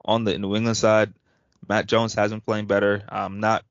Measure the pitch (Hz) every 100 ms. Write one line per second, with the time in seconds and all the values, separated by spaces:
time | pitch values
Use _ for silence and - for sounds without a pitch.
0 | - 113 107 92 98 104 117 110 110 107
1 | 104 - _ _ _ _ - 104 101 113
2 | 113 110 104 107 - 107 104 101 101 101
3 | 104 101 95 101 107 110 -